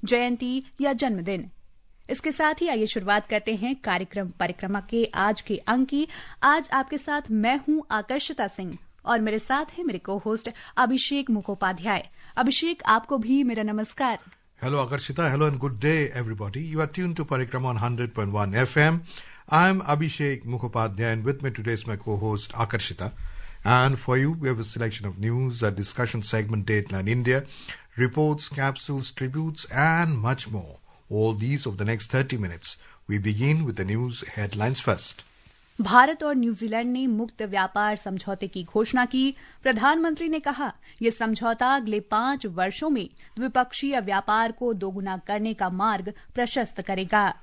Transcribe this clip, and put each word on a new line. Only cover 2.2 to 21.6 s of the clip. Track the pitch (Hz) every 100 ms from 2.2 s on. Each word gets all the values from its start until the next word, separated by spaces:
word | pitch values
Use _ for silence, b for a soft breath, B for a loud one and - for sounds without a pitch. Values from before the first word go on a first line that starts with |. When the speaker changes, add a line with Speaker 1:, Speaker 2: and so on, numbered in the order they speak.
| 320
Speaker 1:
साथ | - 311 311
ही | 349
आइए | 240 214
शुरुआत | 233 190 208 208
करते | 214 208
हैं | 220 233 262
कार्यक्रम | - 185 185 202 185
परिक्रमा | - 175 180 190 202
के | 190 233 226
आज | - 202 214
के | - 202
अंक | - 247 262
की। | 285 311 B B B
आज | 262 302 294
आपके | 269 269 294
साथ | 302 294 285
मैं | 220 220 269 269
हूं | 302 -
आकर्षिता | 214 208 269 - - 202
सिंह | - 185 175 - -
और | - 233
मेरे | 220 214
साथ | - 262 302 -
हैं |
मेरे | 349 202
को-होस्ट | - 196 214 220 226 - B -
अभिषेक | - 262 - 285 269
मुखोपाध्याय। | 214 190 196 190 180 190 196 - b b -
अभिषेक, | 262 262 330 349 -
आपको | 220 - 277
भी | 220 269
मेरा | 262 226
नमस्कार। | 214 214 214 - 262 220 - - _ _
Speaker 2:
Hello, | 123 143 127
Akarshita. | 139 - 139 170
Hello | 135 151
and | 139
good | 135 113
day, | 147 160 143 123
everybody. | 113 107 101 123 160
You | 156
are | 156 151
tuned | 180 170
to | 151
Parikrama | 131 123 127 127
on | 120
hundred | 120 120 123
point | 113 101
one | 104 101
F | 104 131 151
M. | 151 165 165 B B B -
I | 156 180
am | 190
Abhishek | - 147 160 - 147 135 113
Mukhopadhyay | 120 120 113 110 98 117
and | 113 113
with | 135
me | 135
today | 110